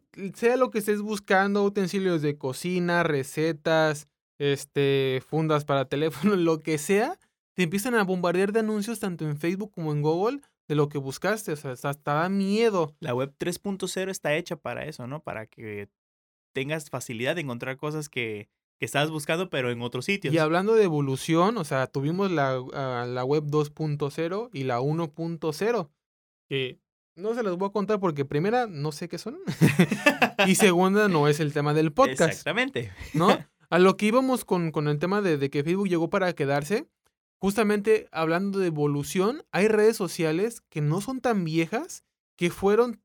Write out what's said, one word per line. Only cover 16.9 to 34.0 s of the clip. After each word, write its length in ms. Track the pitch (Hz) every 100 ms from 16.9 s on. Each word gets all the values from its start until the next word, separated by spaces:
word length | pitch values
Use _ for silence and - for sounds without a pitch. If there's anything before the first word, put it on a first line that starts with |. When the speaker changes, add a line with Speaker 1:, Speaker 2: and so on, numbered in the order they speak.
Speaker 2:
facilidad 440 | 131 - 113 127
de 60 | 170
encontrar 380 | 143 120 127 127
cosas 320 | 151 156 147
que, 400 | 135 113 104 - _ _ -
que 60 |
estabas 260 | 123 143 151
buscando, 380 | 156 147 165 185
pero 220 | 143 123
en 100 | 120
otros 240 | 120 127
sitios. 300 | 156 196 151
Speaker 1:
Y 40 | 160
hablando 360 | 156 170 202
de 100 | 226
evolución, 720 | 196 147 139 131 - 165 190 233
o 80 |
sea, 220 | 151 131 127
tuvimos 440 | 139 143 180 196
la, 320 | 160 139 131 127
ah, 320 | 143 131 120 123
la 160 | 127
Web 200 | 127 156 147
dos 240 | 151 147
punto 400 | - 156 147 143
cero 400 | 160 170 196 247
y 120 | 165
la 160 | 131 120
uno 300 | 139 165 160
punto 420 | - 165 165 160
cero, 360 | 147 208 233 160 _ _ _ _ _ -
que 280 | 139 127 - _ _ _ 165
no 180 | 208
se 80 | 233
las 140 | 208 175
voy 120 | 196
a 20 |
contar 280 | 214 196 214
porque 260 | 190 143 135
primera, 400 | 147 190 247 233
no 260 | 151 151
sé 160 | 147 170
qué 80 | 170
son, 220 | 214 339 311
<laughs> 1000 | - - 147 170 - 285 277 233 - 190
y 80 | 190
segunda, 520 | 202 175 185 202 208
no 180 | 160 147
es 120 | 147
el 140 | 147
tema 180 | 147 147
del 180 | 151 160
podcast, 280 | 247 269 131 165
Speaker 2:
Exactamente. 600 | - 143 202 254 120 110 - -
Speaker 1:
¿no? 140 | 147 185
Speaker 2:
<laughs> 420 | 180 - _ -
Speaker 1:
A 80 | 170
lo 180 | 190
que 80 | 190